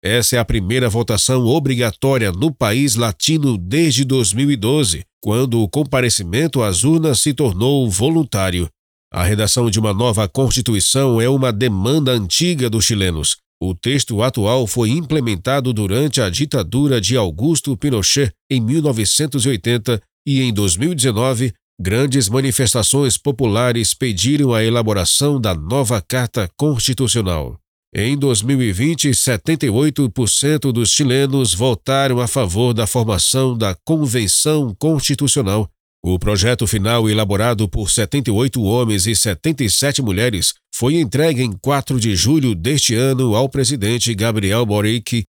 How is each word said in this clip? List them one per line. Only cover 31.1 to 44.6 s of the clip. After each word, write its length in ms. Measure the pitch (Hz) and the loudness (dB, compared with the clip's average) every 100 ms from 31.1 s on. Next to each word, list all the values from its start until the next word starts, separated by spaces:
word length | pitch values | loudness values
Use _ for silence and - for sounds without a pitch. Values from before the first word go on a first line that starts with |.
| 131 139 135 120 | 2 2 0 0
votaram 640 | 92 131 117 - 135 139 123 | 0 0 -2 -2 0 0 0
a 80 | 117 | -2
favor 460 | 143 101 92 123 | -2 -2 0 0
da 140 | 113 107 | 0 -2
formação 680 | 123 113 98 - 131 131 117 | 0 0 0 0 2 0 0
da 220 | 104 90 - | -2 -4 -2
Convenção 880 | 160 143 120 101 - 151 151 131 95 | 0 2 0 0 0 2 0 -2 -2
Constitucional. 880 | 151 156 - 143 143 - 101 104 101 _ _ _ 87 | 0 0 0 0 0 0 0 0 -2 _ _ _ -2
O 140 | 90 | 0
projeto 460 | - 104 110 123 107 | 0 2 2 0 0
final, 400 | 110 101 117 110 | 0 2 2 2
elaborado 600 | 107 104 98 117 110 104 | 2 0 0 0 0 0
por 200 | - 101 | -2 -2
setenta 380 | - 101 143 127 | -2 0 -2 0
e 20 | |
oito 280 | 101 127 123 | 0 0 0
homens 420 | 101 117 117 104 101 | 0 2 2 0 0
e 100 | 110 | 0
setenta 480 | 110 92 160 156 | 0 0 -2 0
e 60 | 113 | 0
sete 320 | - 143 139 | 0 0 0
mulheres, 520 | 123 92 123 98 - - _ - | -2 0 0 0 -4 -6 _ -4
foi 200 | 120 165 | 0 2
entregue 480 | 135 131 160 127 | 0 2 0 0
em 80 | 127 | -2
quatro 480 | 95 - 143 - 131 | -4 -2 -2 0 -2
de 160 | 113 92 | 0 0
julho 400 | 98 156 127 92 | 2 2 2 0
deste 400 | 92 147 - 113 | 0 0 2 2
ano 400 | 135 131 127 104 | 0 2 2 2
ao 120 | 135 | 0
presidente 680 | 139 127 135 101 120 117 104 | 0 -2 0 -2 0 -2 0
Gabriel 500 | 113 110 95 110 | 0 0 0 0